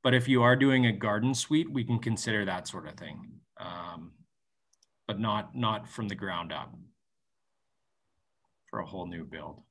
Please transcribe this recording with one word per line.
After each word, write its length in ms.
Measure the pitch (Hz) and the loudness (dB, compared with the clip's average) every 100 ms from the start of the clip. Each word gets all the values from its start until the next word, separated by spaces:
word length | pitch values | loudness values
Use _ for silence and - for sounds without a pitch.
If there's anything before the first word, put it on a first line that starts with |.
But 120 | 131 | 6
if 140 | 123 120 | 4 6
you 140 | 127 | 6
are 140 | 120 127 | 8 8
doing 300 | 135 131 123 | 6 6 4
a 60 | |
garden 420 | 104 110 104 123 | 2 0 2 2
suite, 360 | 127 - 156 165 | 0 2 0 2
we 140 | 139 | -2
can 140 | 113 117 | 0 0
consider 460 | 120 107 - 107 | 0 -2 0 0
that 240 | 98 90 - | 0 -4 -6
sort 180 | 92 80 | -10 -12
of 80 | |
thing, 460 | - 80 73 95 - _ - | -14 -14 -14 -16 -20 _ -16
um, 540 | 90 90 87 85 85 _ _ _ _ _ _ _ _ _ - | -12 -10 -12 -12 -16 _ _ _ _ _ _ _ _ _ -8
but 100 | 101 | -4
not, 380 | 110 104 95 123 | -2 -2 -4 -2
not 320 | 113 107 - | 0 0 -6
from 200 | - 107 | -6 -6
the 60 | |
ground 380 | 98 98 87 87 | -4 -4 -4 -6
up 200 | 78 - - - _ _ _ _ _ _ _ _ _ _ _ _ _ _ _ _ _ _ | -8 -10 -16 -20 _ _ _ _ _ _ _ _ _ _ _ _ _ _ _ _ _ _
for 80 | - | -8
a 80 | 85 | -8
whole 200 | 95 87 | -8 -8
new 180 | 85 | -10
build. 380 | 78 80 73 73 _ | -12 -12 -14 -16 _